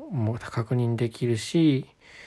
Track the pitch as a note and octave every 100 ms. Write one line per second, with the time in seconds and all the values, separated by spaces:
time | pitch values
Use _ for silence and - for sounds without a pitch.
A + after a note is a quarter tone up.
0 | D4+ D#3 G#2+ A#2 - A#2+ A2+ B2 A#2 A#2
1 | A#2+ - A#2+ A2+ - E3+ D#3 C3+ - _
2 | - -